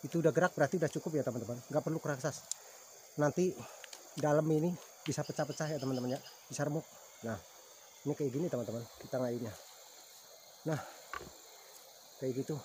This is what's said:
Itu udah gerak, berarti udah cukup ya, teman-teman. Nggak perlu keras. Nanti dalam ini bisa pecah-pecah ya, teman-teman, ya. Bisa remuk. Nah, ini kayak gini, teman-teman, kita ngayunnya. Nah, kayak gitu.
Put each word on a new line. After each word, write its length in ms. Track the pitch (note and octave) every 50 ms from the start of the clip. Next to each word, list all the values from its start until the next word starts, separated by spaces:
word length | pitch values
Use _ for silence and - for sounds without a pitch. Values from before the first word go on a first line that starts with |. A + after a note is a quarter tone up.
| -
Itu 160 | D3+ - E3+ D#3
udah 100 | D#3+ C3
gerak, 220 | D#3+ F3+ F3 - -
berarti 240 | D3+ C3+ - F#3
udah 80 | D#3+ D3
cukup 300 | - D#3+ - F#3 D#3 D3+
ya, 40 | B2+
teman-teman. 360 | C3+ A2+ A#2+ A2+ G#2 A#2+ B2 - -
Nggak 140 | C3+ D3+ C#3+
perlu 140 | - D#3+ D#3+
keras. 420 | - D3+ D3 C3 C#3 D3+ C3+ - - - - - - - - - - - - - - - - -
Nanti 320 | D3 D3 - - F3+ F#3 - - A#2 - - - - - - - - - - -
dalam 300 | C#3+ D3+ D3 D3+ D#3 D#3
ini 240 | D#3+ D3+ D#3 F3 F3+ - - - - - -
bisa 160 | D3+ C#3 -
pecah-pecah 480 | D3 - C#3+ - D#3 C#3+ C#3+ - - D3+
ya, 80 | D#3 C#3+
teman-teman, 400 | B2+ C3+ C3+ B2+ B2 B2 B2+ -
ya. 20 | - - - - - -
Bisa 160 | - - D3
remuk. 180 | D3+ D3 D#3+ - - - - - - - - - A2+
Nah, 100 | A2 F#2+ - - - - - - - - - - - - - C#3
ini 100 | D3 -
kayak 140 | D3+ C3+ A#2+
gini, 140 | C#3 D3 C3+
teman-teman, 320 | B2 B2 A#2 G#2 G#2+ A#2 A#2 - - - -
kita 120 | - - B2+
ngayunnya. 320 | B2+ B2 A#2+ A#2+ A#2+ A2 G2 - - - - - - - - - - - - - - - - - - - - - - D#3
Nah, 120 | D#3+ C#3 - - - - - - - - - - - - - - - - - - - - - - - - - - - - -
kayak 100 | C3 B2 B2+
gitu. 160 | C3+ - D#3+ C#3+ -